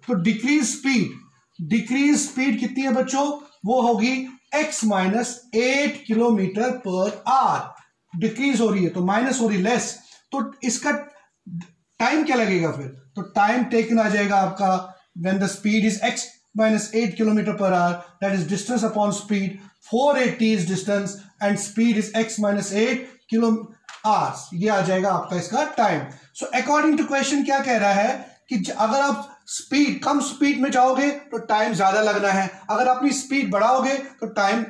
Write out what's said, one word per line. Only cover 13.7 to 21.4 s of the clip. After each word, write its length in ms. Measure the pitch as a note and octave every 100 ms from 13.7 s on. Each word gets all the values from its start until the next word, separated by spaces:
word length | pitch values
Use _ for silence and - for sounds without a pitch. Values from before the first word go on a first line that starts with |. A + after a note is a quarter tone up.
taken 260 | A3+ A3+ A3+
आ 80 | G#3
जाएगा 280 | G3+ G3+ G3
आपका 340 | F#3 - G3 F#3 - - _ F3+ F3
when 140 | F#3+
the 80 | F#3+
speed 380 | - G#3 A3 G#3+
is 100 | - A#3+
x 160 | A#3 - - _ G#3
minus 340 | A3 G#3+ -
eight 220 | A3+ A#3 -
kilometer 360 | A3 G#3+ F#3
per 180 | G#3 F#3+
hour, 300 | F3+ F3 F3 - _
that 120 | G3
is 140 | G3 D#3+
distance 360 | F#3+ - B3
upon 300 | A3 G#3 G#3
speed, 460 | - - G3+ F#3+ - - _ -
four 280 | A3+ C#4+ C#4
eighty 340 | A#3+ - A3
is 140 | G#3+ E3+
distance 480 | F#3 G#3 G3+ G3 - - _